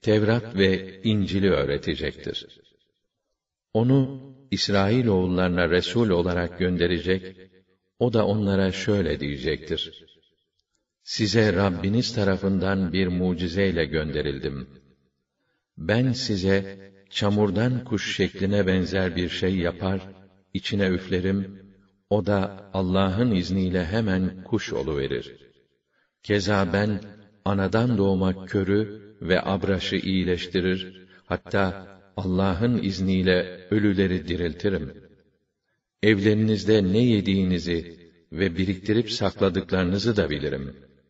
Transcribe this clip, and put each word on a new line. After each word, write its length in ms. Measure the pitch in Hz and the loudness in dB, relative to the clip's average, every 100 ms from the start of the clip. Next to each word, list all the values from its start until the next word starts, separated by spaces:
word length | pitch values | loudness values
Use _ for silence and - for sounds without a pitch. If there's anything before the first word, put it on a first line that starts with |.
Tevrat 540 | - 107 104 117 110 95 | 2 2 4 0 -2 0
ve 440 | 95 92 95 95 | 2 2 -4 -6
İncil'i 480 | 104 107 92 95 98 | -2 0 0 0 2
öğretecektir. 960 | 78 69 71 - 76 76 - 71 - - - _ _ _ _ _ _ _ _ _ _ _ | 2 0 -2 -2 -4 -6 -8 -10 -10 -12 -20 _ _ _ _ _ _ _ _ _ _ _
Onu 460 | 110 120 135 131 135 131 - _ | 0 4 4 2 -2 -16 -20 _
İsrailoğullarına 1200 | 98 - 101 98 120 120 95 90 90 92 87 87 | -4 0 2 4 2 4 2 2 2 0 2 2
Resul 400 | 87 85 117 117 | 2 0 0 2
olarak 480 | 87 87 87 87 87 | 2 2 0 -4 -2
gönderecek, 800 | 90 90 87 87 85 92 92 95 92 _ _ _ _ _ | 0 2 0 0 0 -2 -4 -18 -20 _ _ _ _ _
o 140 | 120 | 0
da 140 | 117 98 | 2 2
onlara 460 | 107 101 98 95 | 2 2 2 2
şöyle 480 | 90 - 104 82 73 | 0 -2 0 0 -2
diyecektir: 840 | 71 71 67 71 78 80 82 - 82 _ _ _ _ _ _ _ _ _ | -4 -4 -4 -4 -4 -6 -6 -12 -20 _ _ _ _ _ _ _ _ _
"Size 480 | - - 110 104 107 | -12 -2 0 4 4
Rabbiniz 640 | 90 98 92 98 110 127 | 4 2 2 0 0 0
tarafından 760 | - 98 92 98 95 95 98 92 | 0 0 2 0 0 0 0 0
bir 140 | 85 92 | 0 0
mucizeyle 760 | 90 90 85 90 85 98 85 | 2 0 0 -2 0 0 2
gönderildim. 840 | 78 78 78 78 73 67 71 69 64 67 69 _ _ _ _ _ _ _ _ - | 0 0 -2 -2 -4 -4 -6 -8 -12 -18 _ _ _ _ _ _ _ _ _ -14
Ben 340 | 80 110 131 | -2 2 2
size 680 | 120 - 104 92 98 98 98 98 _ _ | -2 -2 -2 2 0 0 -14 -20 _ _
çamurdan 760 | - 104 104 104 92 120 127 | -2 0 2 2 2 0 -2
kuş 320 | 123 110 - - | -2 -4 -4 -2
şekline 500 | 95 95 95 101 92 | -2 -2 -2 0 2
benzer 500 | 92 87 95 92 90 | 2 0 -2 -2 -2
bir 120 | 87 | -4
şey 280 | - 92 95 | -2 -2 0
yapar, 440 | 85 87 98 95 95 95 - _ _ | -2 -2 -4 -4 -8 -20 -20 _ _
içine 320 | 95 - 107 95 | -8 -4 0 0
üflerim, 760 | 92 - 92 92 98 98 101 - - _ _ _ | 0 -2 -2 0 -2 -4 -10 -20 -20 _ _ _
o 160 | 104 95 | -2 0
da 440 | 101 98 95 101 | 0 -2 -6 -10
Allah'ın 560 | 95 92 95 95 92 123 | -4 0 2 2 2 0
izniyle 540 | 98 85 95 92 90 | 0 0 0 0 0
hemen 600 | 82 107 110 92 92 92 | 0 -2 0 0 -2 -4
kuş 280 | 90 110 - | -4 -4 -2
oluverir. 640 | - 69 73 67 65 64 60 64 _ 62 _ _ _ _ _ | -6 -4 -2 -2 -4 -8 -20 -20 _ _ _ _ _ _ _
Keza 500 | - 104 92 104 95 | -2 -2 2 0 2
ben 280 | 95 107 98 - - - _ | 0 0 -2 -8 -20 -20 _
anadan 540 | - 98 95 107 123 113 | -2 0 2 2 2 2
doğma 480 | 98 95 95 92 92 | 2 2 0 -2 -2
körü 680 | 104 95 101 107 107 104 107 | -2 2 2 0 -6 -18 -14
ve 220 | 82 90 | 0 0
abraşı 520 | - 95 92 95 - 98 | 2 -2 0 -2 0 -4
iyileştirir, 1120 | 92 95 87 87 90 92 90 92 92 92 92 - _ | 0 0 0 -2 -2 -2 0 -2 -6 -18 -20 -20 _
hatta 600 | 90 - 98 95 95 92 - _ - | -8 -4 0 0 -2 -14 -20 _ -8
Allah'ın 640 | 95 92 98 87 120 120 | -2 0 2 0 0 0
izniyle 840 | 95 92 95 95 92 90 90 90 90 | -2 -2 0 2 4 2 0 -8 -2
ölüleri 580 | 104 104 95 95 92 87 | 0 2 2 2 0 -4
diriltirim. 680 | 87 87 76 104 92 71 71 - _ _ _ _ _ _ _ _ _ | -4 -4 -2 -2 -2 -6 -14 -20 _ _ _ _ _ _ _ _ _
Evlerinizde 880 | 104 107 101 107 110 107 98 107 95 | 4 4 4 4 2 0 4 4 4
ne 60 | 101 | 4
yediğinizi 1120 | 123 110 98 95 92 90 85 85 82 - - _ _ | 4 2 2 2 2 0 0 -4 -4 -16 -20 _ _
ve 240 | 73 95 85 | -2 -2 0
biriktirip 560 | 95 92 - 110 113 | -2 -2 0 0 0
sakladıklarınızı 1040 | - 101 - 95 90 92 92 90 98 104 104 | -2 -2 2 0 0 -2 0 0 0 0 0
da 140 | 82 | 0
bilirim. 460 | 73 71 67 67 65 - _ _ | -2 -4 -6 -8 -14 -20 _ _